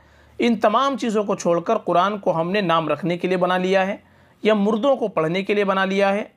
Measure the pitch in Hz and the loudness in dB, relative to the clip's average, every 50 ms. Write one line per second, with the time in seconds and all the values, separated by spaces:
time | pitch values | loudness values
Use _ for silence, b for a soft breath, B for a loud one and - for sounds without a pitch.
0 | b b b b b b b - - 240 233 202 - 214 208 240 269 277 277 233 | b b b b b b b -2 0 0 2 2 2 2 2 2 0 0 -2 -2
1 | - 240 196 220 208 202 196 175 - 180 170 170 170 - 226 208 - - 175 175 | -4 -2 -2 -2 0 -2 -4 -2 0 0 0 0 0 0 -2 -2 -2 0 2 2
2 | 180 196 214 202 196 190 165 165 165 175 190 214 208 165 165 165 160 151 151 143 | 2 2 0 -2 -2 -2 0 0 -2 0 0 -2 0 2 2 2 2 0 -4 -2
3 | - 160 175 175 - 180 185 180 180 180 185 185 185 185 190 190 185 190 214 - | -2 -4 -4 -2 -2 -2 0 0 0 0 0 0 0 0 0 0 0 0 -4 -8
4 | b b b b b b b b - 208 220 208 202 208 214 220 208 285 277 - | b b b b b b b b 0 0 2 2 2 0 0 0 2 0 0 0
5 | 247 208 - 175 156 160 170 190 196 202 208 202 202 190 190 190 190 190 190 196 | -2 -4 -2 -2 -2 0 -2 -2 -2 -2 0 0 0 0 0 0 0 0 0 0
6 | 196 196 196 202 - - _ | 2 0 0 -2 -4 -8 _